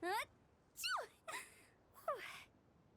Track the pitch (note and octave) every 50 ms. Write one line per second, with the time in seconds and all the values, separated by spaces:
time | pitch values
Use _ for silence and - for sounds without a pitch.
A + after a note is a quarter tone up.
0 | - E4+ F#4 A4 C#5 D5+ - - - - - - - - - - - C6+ C6+ -
1 | D5 G#4+ - - - E5 - B5+ - - - - - - - - - - - -
2 | - - D5+ A#4+ F#4 - - - - - - - - - - - - - -